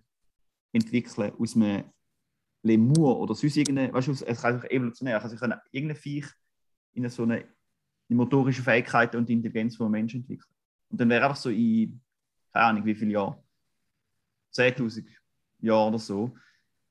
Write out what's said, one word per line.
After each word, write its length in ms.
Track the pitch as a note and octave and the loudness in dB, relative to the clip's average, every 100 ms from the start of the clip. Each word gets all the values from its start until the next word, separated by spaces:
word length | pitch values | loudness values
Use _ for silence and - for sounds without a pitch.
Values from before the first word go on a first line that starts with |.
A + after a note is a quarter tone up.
| _ _ _ _ _ _ _ | _ _ _ _ _ _ _
entwickeln 600 | A#2+ A2+ B2 - - G#2 - | -2 0 -2 -4 -4 -6 -4
aus 180 | A#2 A#2 | -2 2
einem 280 | G#2+ G2 - _ _ _ _ _ _ _ | 2 2 -4 _ _ _ _ _ _ _
Lemur 560 | A2+ A2 A#2+ D#3 D3 A2+ | 2 4 6 4 4 2
oder 160 | G#2+ A2 | -2 -2
sonst 220 | D3 D3 | 0 0
irgendeine, 360 | D3 C3+ C3 | 0 0 -2
weißt 140 | C3 B2+ | -2 -2
du, 40 | |
aus, 100 | C3 | -4
es 200 | - A#2+ | -6 -2
kann 180 | A#2 B2 | -2 -2
sich 100 | A#2+ | -2
evolutionär, 480 | C3 A#2+ - C3+ G#2+ | -2 -2 -4 -4 -4
kann 100 | A2+ | -4
sich 120 | A#2 | -6
ein, 120 | A#2+ G#2 - | -4 -4 -8
irgendein 260 | C3+ D3+ D3 | -8 -6 -8
Viech 280 | D3 D3 C#3+ - _ _ _ _ _ | -8 -10 -10 -16 _ _ _ _ _
in 140 | - A#2+ | -8 -6
so 140 | A#2+ | -2
eine, 120 | A#2 A2+ | -2 -2
eine 120 | - _ _ _ _ _ - A#2+ | -6 _ _ _ _ _ -2 2
motorische 440 | B2 C#3 C3 B2 | 4 2 2 0
Fähigkeit 500 | B2+ A#2 B2 B2 A#2 A#2 | 2 2 2 2 2 0
und 140 | A#2+ | 0
Intelligenz 460 | A#2 A2+ A2+ A2+ - | 0 0 -2 -4 -2
von 100 | A2 | -2
einem 40 | |
Menschen 280 | G#2+ A2+ B2 | -2 -2 -6
entwickeln. 300 | B2 - _ _ _ _ _ | -10 -12 _ _ _ _ _
Und 100 | G#2+ | 0
dann 80 | A#2 | 2
wäre 140 | A#2 C#3 | 4 2
einfach 120 | C#3 | 0
so 120 | B2+ | -4
in, 520 | G#2+ A#2 A2+ A2 - _ _ _ _ _ | 0 2 2 0 -4 _ _ _ _ _
keine 120 | G#2 A2+ | 0 2
Ahnung, 200 | G#2+ G#2+ | 2 -2
wie 100 | G#2+ | -2
viele 160 | G#2+ | -2
Jahre, 300 | G#2 G2 - _ _ _ _ _ _ _ _ _ _ _ | -2 -2 -6 _ _ _ _ _ _ _ _ _ _ _
zehntausend 580 | - B2 B2+ A#2 G#2+ - _ _ _ _ _ | 0 2 2 -2 -6 -12 _ _ _ _ _
Jahre 300 | A2+ A2 G#2+ | 2 4 4
oder 100 | A2+ | 0
so, 360 | A2 G2+ A#2+ - _ _ _ _ _ | -4 -4 -4 -8 _ _ _ _ _